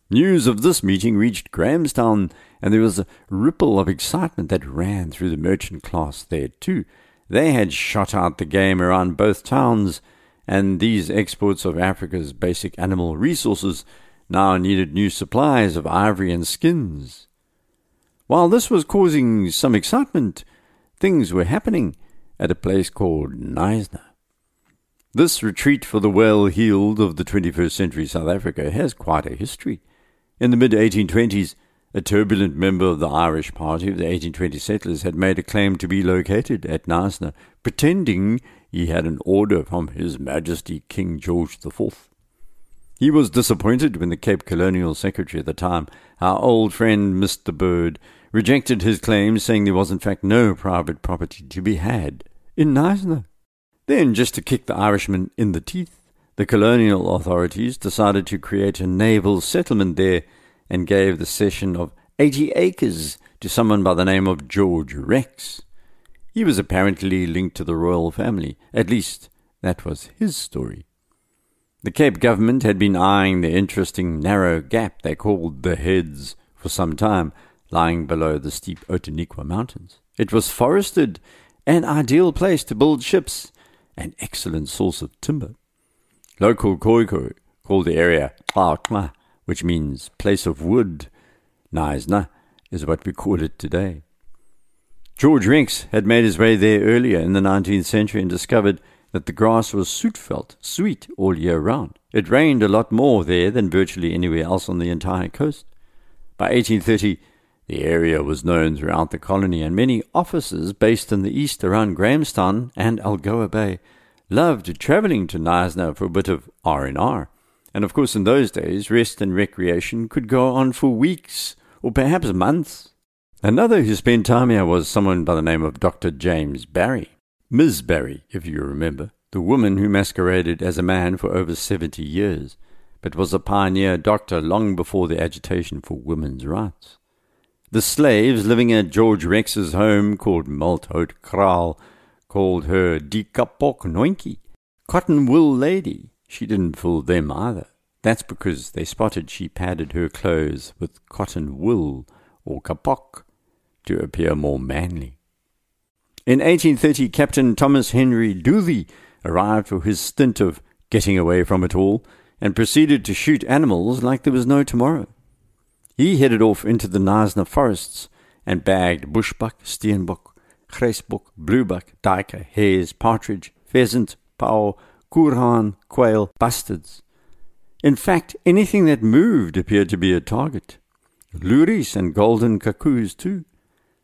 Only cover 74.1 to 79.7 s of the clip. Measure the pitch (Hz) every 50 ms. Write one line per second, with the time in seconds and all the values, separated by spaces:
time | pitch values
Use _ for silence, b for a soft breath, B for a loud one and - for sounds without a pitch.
74.1 | 82 76 76 92 104 98 92 87 82 80 69 - - 113 110 95 - - - 147
75.1 | 156 - - 107 101 90 82 82 71 65 - 90 85 73 76 90 95 92 82 78
76.1 | 71 69 67 - - - _ _ _ _ - 95 - - 90 82 78 - 107 107
77.1 | 104 92 82 76 b b b b b b b _ - 82 82 82 85 85 78 67
78.1 | 82 80 80 78 78 73 67 76 - - - 95 85 - - - 92 87 - 76
79.1 | 76 80 85 - - - 71 73 87 104 123 -